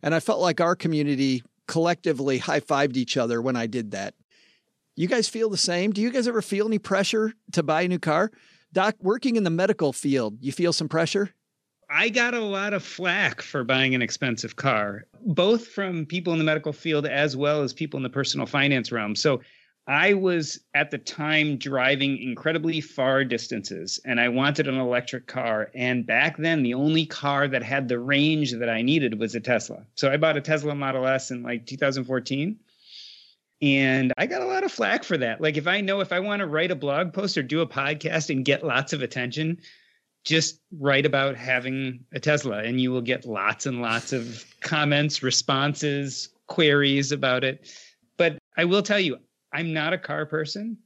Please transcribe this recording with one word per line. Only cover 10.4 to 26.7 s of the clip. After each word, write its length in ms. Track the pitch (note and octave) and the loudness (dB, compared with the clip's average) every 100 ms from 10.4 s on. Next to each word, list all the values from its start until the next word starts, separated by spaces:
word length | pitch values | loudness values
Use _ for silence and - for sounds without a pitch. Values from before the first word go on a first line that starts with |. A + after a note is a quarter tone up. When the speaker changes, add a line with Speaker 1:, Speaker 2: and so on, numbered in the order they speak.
Speaker 1:
you 100 | C3 | -8
feel 220 | C3+ E3+ | 0 0
some 160 | D#3+ D#3 | 2 0
pressure? 420 | D#3+ E3 G3 G3 _ _ _ _ _ _ | 0 0 0 -2 _ _ _ _ _ _
Speaker 2:
I 160 | D3 A3 | 0 2
got 240 | A#3 A#3+ | 2 0
a 80 | A#3+ | 0
lot 320 | G#3+ G3 G3+ | -2 -2 -2
of 100 | G3+ | -4
flack 580 | - - F3+ F3+ F3 - | -6 -4 -2 0 0 -2
for 220 | - C#3+ | -6 -6
buying 320 | A#2+ C3 C3 B2+ | 0 2 4 2
an 60 | |
expensive 540 | A#2 - C3+ A2+ A#2 - | 0 -2 -4 -4 -6 -4
car, 500 | C#3 A2+ G#2 G2+ - _ | 0 2 0 -6 -14 _
both 460 | A#3+ D#3 F#3 A3+ A#3 | -4 2 4 4 0
from 380 | - G3 F3 D3+ | -8 -6 -4 -4
people 260 | F3 F3 | -4 -2
in 60 | E3 | 0
the 60 | D#3 | 2
medical 260 | D3+ D3+ | 0 -2
field 340 | D3 F3 D3 C#3+ | -6 -2 0 0
as 300 | C#3 D3+ C3 | 0 0 2
well 280 | D3 D3+ | 0 2
as 100 | C#3 | 0
people 240 | - D#3 C#3 | -4 -6 -4
in 60 | |
the 60 | B2+ | -4
personal 360 | C#3 C3+ C#3+ A#2+ | -4 -2 -2 -2
finance 480 | C#3+ C#3 C3+ A2 | 0 2 2 0
realm. 200 | A#2+ G#2 G#2 | -4 -4 0
So 260 | D#3 B2+ - - _ _ - | 2 0 -4 -20 _ _ -4
I 260 | C#3 F3+ | 2 4
was 460 | G3+ F#3+ F3 D3+ - _ | 4 2 0 -2 -8 _
at 180 | C#3+ D3+ | 0 0
the 60 | C3+ | -2
time 600 | - - D3+ D#3 D3+ C#3 | -8 -6 0 2 2 0
driving 600 | C#3 C3+ B2+ C#3 C#3 C3+ | -2 0 2 2 2 -2
incredibly 640 | B2+ A#2 D#3+ D#3+ D#3+ D#3+ | -4 -4 -2 0 0 -2
far 460 | D3 - C3 C3+ C3 | -6 0 2 4 2
distances, 720 | A#2+ - B2 F#2+ F#2 F2 - - | -2 -4 -6 -6 -8 -8 -8 -4
and 160 | A#2+ | 0
I 80 | A#2+ | 2
wanted 400 | A#2+ C#3 D3+ C#3 | 4 2 2 0
an 80 | C3 | 0
electric 500 | B2+ B2 B2 B2+ - | 0 -2 -2 -10 -8
car. 420 | C3 A#2+ G#2+ G#2+ B2 | -4 -2 -2 -2 -4
And 300 | B2+ B2 A#2 | -2 0 0
back 320 | A2+ D3 D#3 | 2 2 0
then, 260 | D#3+ D#3+ | 0 2
the 120 | B2+ | 2